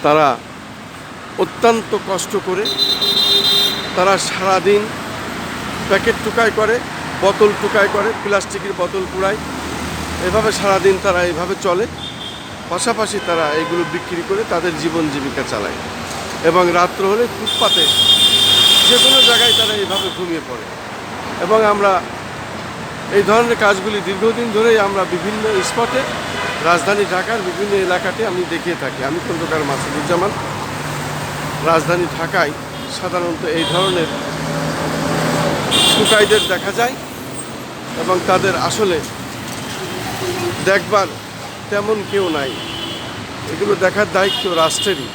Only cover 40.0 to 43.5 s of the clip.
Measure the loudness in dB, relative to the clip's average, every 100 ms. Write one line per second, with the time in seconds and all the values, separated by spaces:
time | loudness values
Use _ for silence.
40 | -6 -4 -4 -2 -4 -2 2 2 2 0
41 | 0 -4 -12 -14 -12 -12 -4 -4 0 -2
42 | 0 -2 0 0 -2 -6 -8 -8 -8 -8
43 | -10 -10 -10 -10 -8